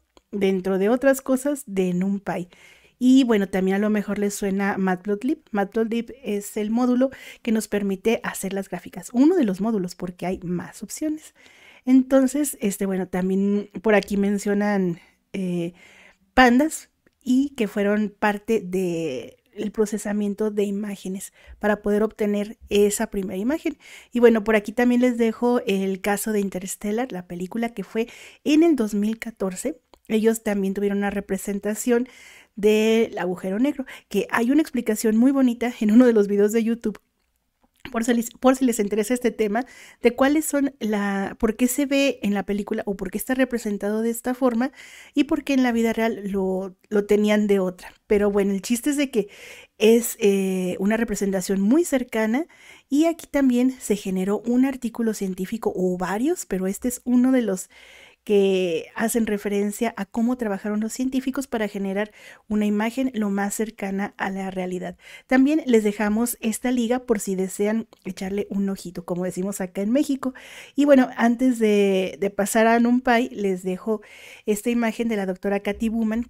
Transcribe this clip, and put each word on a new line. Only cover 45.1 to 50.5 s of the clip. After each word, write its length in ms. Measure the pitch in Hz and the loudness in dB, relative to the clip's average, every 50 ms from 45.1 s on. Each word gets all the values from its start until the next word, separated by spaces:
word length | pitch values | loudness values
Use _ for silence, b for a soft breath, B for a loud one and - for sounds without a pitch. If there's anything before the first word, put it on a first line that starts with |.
| B | B
y 100 | 285 294 | -2 0
por 220 | - 320 302 - | 0 -2 -2 -2
qué 80 | - 277 | 0 0
en 100 | 262 254 | 2 2
la 80 | 247 | 2
vida 220 | 226 233 226 226 220 | 2 2 0 0 0
real 360 | 226 220 226 - - 202 196 | 0 0 -2 -2 -4 -6 -4
lo, 460 | 196 196 190 190 185 185 190 190 185 _ _ _ | -4 -2 -2 -2 -2 -4 -6 -8 -12 _ _ _
lo 160 | 208 208 202 | -2 0 2
tenían 420 | 208 208 208 208 208 208 214 208 | 2 2 4 4 4 2 2 2
de 120 | 202 202 196 | 2 2 2
otra. 340 | 185 185 180 - - - - _ _ | 2 -2 -4 -8 -14 -20 -20 _ _
Pero 240 | - 214 202 202 208 | 0 2 2 2 2
bueno, 220 | 202 202 196 202 | 2 2 2 0
el 100 | 196 190 | 0 -2
chiste 280 | - - 240 226 - 294 | -2 -2 -4 -2 0 -2
es 80 | 285 | 0
de 120 | 285 285 269 | 0 -2 0
que 180 | - 220 196 B B B B B B B B B _ | 0 -2 -2 B B B B B B B B B _
es, 400 | - 214 214 226 240 233 - - - | 2 4 6 6 6 4 0 -2 0
eh, 560 | 226 202 196 196 190 190 | 2 2 2 2 0 0